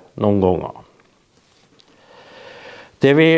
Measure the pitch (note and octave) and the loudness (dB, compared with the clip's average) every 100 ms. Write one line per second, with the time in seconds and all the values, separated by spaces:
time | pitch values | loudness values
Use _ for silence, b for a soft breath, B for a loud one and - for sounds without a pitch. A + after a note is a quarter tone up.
0 | - - G#2 G2+ F#2 E2+ - - - _ | -20 -6 -4 0 -2 -4 -8 -16 -20 _
1 | _ _ _ _ _ _ _ B B B | _ _ _ _ _ _ _ B B B
2 | B B B B B B B B B _ | B B B B B B B B B _
3 | C3+ D3 D#3+ | 0 2 2